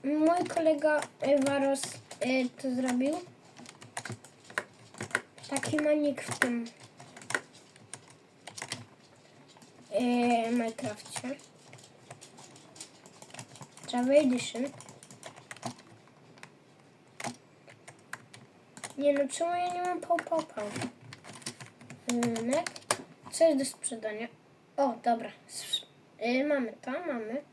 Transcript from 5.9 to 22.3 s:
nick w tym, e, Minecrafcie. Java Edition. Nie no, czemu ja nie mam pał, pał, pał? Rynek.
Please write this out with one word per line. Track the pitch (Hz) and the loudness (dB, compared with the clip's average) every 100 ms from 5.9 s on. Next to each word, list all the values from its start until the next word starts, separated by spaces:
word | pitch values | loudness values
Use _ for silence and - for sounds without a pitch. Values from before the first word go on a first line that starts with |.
nick | 302 294 269 | 4 2 0
w | - - | -6 -2
tym, | 254 240 233 - - - - - - - - - - - - - - - - - - - - - - - - - - - - - - - - | 0 0 -6 -12 -20 -20 -20 -18 -6 -6 -6 -20 -20 -20 -20 -20 -20 -20 -20 -20 -16 -12 -10 -10 -12 -20 -20 -20 -20 -20 -20 -20 -20 -20 -4
e, | 202 247 240 240 233 226 | 0 4 4 4 4 2
Minecrafcie. | 240 226 226 254 208 - - 254 285 - - - - - - - - - - - - - - - - - - - - - - - - - | 0 0 -4 -8 -8 -10 -8 -8 -10 -12 -20 -20 -20 -20 -20 -20 -20 -20 -20 -20 -20 -20 -18 -18 -18 -20 -20 -18 -18 -18 -16 -18 -18 -4
Java | 247 247 | 0 8
Edition. | 285 277 247 - 233 277 - - - - - - - - - - - - - - - - - - - - - - - - - - - - - - - - - - - - - - - - - - - | 8 8 2 -2 -4 -6 -6 -18 -20 -20 -18 -18 -18 -18 -12 -12 -12 -20 -20 -20 -20 -20 -20 -20 -20 -20 -20 -20 -20 -20 -10 -10 -10 -18 -20 -20 -20 -20 -20 -16 -16 -16 -20 -20 -20 -20 -16 -14 2
Nie | 285 | 4
no, | 285 277 | 4 2
czemu | - 339 | 0 0
ja | 349 359 | 0 0
nie | 359 | -2
mam | 359 349 | -2 -2
pał, | 320 339 | 0 0
pał, | - 330 | 2 -2
pał? | 311 - 208 - 247 - - - - - - - - - - - - | -2 -6 -6 -6 -8 -10 -20 -20 -18 -14 -14 -14 -18 -20 -20 -16 -4
Rynek. | 240 240 | 0 0